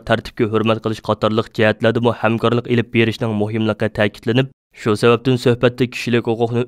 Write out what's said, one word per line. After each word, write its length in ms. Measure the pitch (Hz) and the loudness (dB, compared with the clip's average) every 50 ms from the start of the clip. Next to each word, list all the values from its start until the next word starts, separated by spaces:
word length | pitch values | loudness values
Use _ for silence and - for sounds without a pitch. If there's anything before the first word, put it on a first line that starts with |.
| - - | 2 0
tartibga 400 | 117 110 - - - - 127 104 | -2 -2 -2 -4 -4 -2 -2 0
hurmat 300 | 113 110 107 110 110 113 - | 0 0 0 0 0 0 -2
qilish 220 | 110 110 - - - | -6 -6 -4 -4 -4
qatorliq 460 | 107 - - 107 107 110 113 - - | -2 0 0 0 0 0 -2 -2 -2
jihatlardami 640 | - 113 107 110 - - 113 117 120 117 120 110 - | 0 2 2 2 2 2 0 2 2 2 0 0 0
hamkorlik 440 | - 113 113 113 110 113 120 120 117 - 120 | 0 -2 0 0 0 0 0 0 -2 0 0
ilib 160 | 117 113 - - | 0 0 0 2
berishning 420 | 113 113 113 104 - 123 113 110 104 | 0 2 2 0 -2 -4 -4 -2 -2
muhimligi 520 | 104 107 110 113 110 110 104 - 113 107 - - | -2 -2 -2 -2 -2 -2 -2 -2 -2 -4 -2 0
ta'kidlanib, 480 | 104 107 - - - 117 113 123 131 135 _ _ _ _ _ | -2 -2 -2 -4 -4 -2 0 0 0 -2 _ _ _ _ _
shu 220 | - - 120 104 104 | -6 -2 -2 0 2
sababdan 400 | - 120 120 113 - 135 127 120 - | 4 4 4 4 2 0 0 2 2
suhbatda 400 | 127 120 117 - 123 120 - 131 123 127 | 2 2 2 2 0 0 0 -2 -2 -4
kishilik 320 | - - 135 117 120 110 | -6 -4 -2 0 0 0
huquqni 400 | 123 113 110 120 113 120 120 120 | 0 -2 0 -2 -2 0 -2 -2